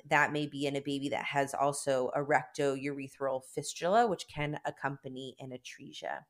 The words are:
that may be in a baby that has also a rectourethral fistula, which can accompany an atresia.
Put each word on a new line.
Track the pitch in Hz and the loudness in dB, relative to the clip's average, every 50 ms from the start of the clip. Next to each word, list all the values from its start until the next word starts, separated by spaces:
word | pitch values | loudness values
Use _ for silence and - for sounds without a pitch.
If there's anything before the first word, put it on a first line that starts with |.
| - 147 | -2 4
that | 160 147 147 120 | 6 6 6 6
may | 147 151 151 | 4 0 -2
be | 143 143 139 143 143 | -2 -2 -2 -2 0
in | 139 | 0
a | 139 | 0
baby | 139 147 139 139 139 143 | -2 -2 -2 -2 0 -2
that | - - - | -2 -2 -2
has | - 139 143 139 131 - | 0 2 2 2 2 2
also | - 139 143 143 - - 143 135 127 127 - - | 2 2 2 2 2 2 2 2 4 2 2 0
a | 143 | -2
rectourethral | 147 139 147 131 - - - - 143 139 135 135 131 143 143 139 139 135 - - 139 135 131 131 - | 2 4 4 2 2 0 -2 0 2 2 2 0 -2 -4 -4 -4 -8 -10 -8 -4 -2 -2 -2 -2 -4
fistula, | - - 151 143 - - - 165 175 196 233 240 | -6 -8 -6 -6 -6 -6 -2 0 4 6 6 6
which | 226 175 - - - | 4 2 -2 -4 -10
can | - 147 147 147 147 - - | -4 -4 -2 -2 -2 -4 -6
accompany | 151 - - - 139 139 139 - 135 131 127 135 131 - - | -8 -8 -4 -4 -6 -6 -6 -10 -10 -10 -10 -10 -12 -12 -14
an | 135 131 | -12 -12
atresia. | 127 127 - - - - 131 120 - - - 67 73 69 - | -12 -12 -12 -14 -16 -16 -16 -16 -14 -10 -8 -8 -8 -8 -10